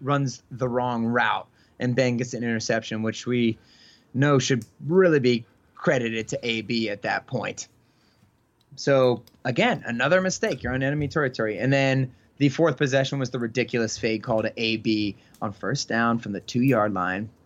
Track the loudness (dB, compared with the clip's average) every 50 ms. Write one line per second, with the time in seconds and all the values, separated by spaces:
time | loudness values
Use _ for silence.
0 | -2 0 0 0 0 -2 -4 -8 _ -14 -6 -4 -4 -2 0 0 0 0 -2 0
1 | 0 2 2 2 2 2 0 -2 -6 _ _ _ _ _ _ -4 -2 0 2 2
2 | 2 2 2 0 -4 -4 -4 -4 -4 -2 -2 -2 -2 0 -2 -2 -2 -4 -6 -4
3 | -4 -4 -4 -4 -4 -2 0 2 2 2 0 -2 _ _ _ _ -20 -20 _ _
4 | _ _ -2 0 4 4 4 4 4 2 0 -2 -2 -8 _ -12 -4 2 4 6
5 | 6 6 6 4 4 4 2 2 -2 _ _ _ _ _ _ -2 0 0 2 2
6 | 0 -2 -4 -4 -6 -6 -6 -6 -4 -4 -4 -4 -2 -2 -2 0 0 -2 -4 -4
7 | -4 -2 -2 -2 -4 -6 -6 -6 -6 -6 -8 -10 -14 _ _ _ _ _ _ _
8 | _ _ _ _ _ _ _ _ _ _ _ _ _ _ -14 -4 0 2 4 6
9 | 6 4 2 0 -6 -18 _ _ -6 -4 0 2 2 2 0 -2 -4 -8 -4 -2
10 | 2 2 2 2 2 -2 -4 -2 -2 -4 -4 -4 -4 -4 -2 -2 0 0 0 -2
11 | -2 -2 0 0 0 0 -2 -2 -4 -4 -2 -2 0 2 2 4 4 2 2 2
12 | 0 -2 -6 _ _ _ _ 2 2 2 4 4 2 2 2 0 -2 2 2 2
13 | 0 0 -2 -4 -4 -4 -4 -4 -4 -2 0 -2 -2 0 0 -2 -2 -2 -2 -2
14 | -2 -2 -2 -2 -2 -2 0 0 0 -2 -4 -2 -2 -2 -2 0 0 0 0 2
15 | 0 -2 -4 -8 _ _ -12 -8 -8 -8 -8 -6 -4 -4 -4 -4 -4 -2 0 0
16 | 2 2 0 0 -2 -6 -8 -8 -8 -4 -2 0 2 4 4 4 2 2 0 -2
17 | -2 -2 -2 -4 -6 -10 _ _ -14